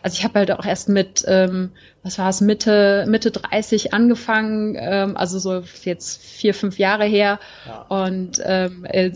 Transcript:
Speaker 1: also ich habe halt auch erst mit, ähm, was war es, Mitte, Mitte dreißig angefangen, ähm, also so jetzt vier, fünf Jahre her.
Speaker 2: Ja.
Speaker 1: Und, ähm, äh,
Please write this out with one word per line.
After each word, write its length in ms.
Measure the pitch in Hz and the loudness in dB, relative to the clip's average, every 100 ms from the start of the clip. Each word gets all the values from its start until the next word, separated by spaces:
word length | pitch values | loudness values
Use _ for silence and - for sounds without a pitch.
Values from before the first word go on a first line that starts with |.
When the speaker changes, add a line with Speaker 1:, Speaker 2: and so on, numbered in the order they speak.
Speaker 1:
also 140 | 190 185 | -6 -4
ich 80 | |
habe 140 | 226 202 | -2 2
halt 120 | 196 | 2
auch 120 | 185 | 0
erst 240 | 202 185 - | -2 -4 0
mit, 360 | 196 190 - - | 2 2 -2 2
ähm, 460 | 190 185 185 185 - - _ | 2 2 0 -6 -10 -20 _
was 160 | 185 - | -10 -2
war 120 | 190 | -2
es, 100 | 190 | 2
Mitte, 640 | 202 208 - 208 202 202 202 | 2 2 4 4 6 4 2
Mitte 240 | 220 226 | 0 0
dreißig 640 | - - 214 214 214 - | -2 -4 -4 0 -2 0
angefangen, 840 | 208 240 233 - 220 220 214 214 - | 2 4 2 0 -2 0 -2 -4 -4
ähm, 360 | 117 196 196 - | -4 -2 -2 -4
also 220 | 180 190 | -6 -6
so 240 | 190 185 180 - | -4 -4 -6 -10
jetzt 360 | - 175 - - | -8 -8 -8 -14
vier, 320 | - - 214 | -16 -4 -2
fünf 240 | 190 202 185 | 0 -4 0
Jahre 260 | 190 208 | 0 2
her. 340 | 208 208 202 208 - - - | 2 2 2 0 -6 -20 -18
Speaker 2:
Ja. 160 | 113 - 196 | -18 -6 -4
Speaker 1:
Und, 380 | 190 190 185 - | -2 -4 -6 -6
ähm, 440 | - 185 185 180 180 | -2 0 -2 -6 -4
äh, 240 | 190 185 | 0 0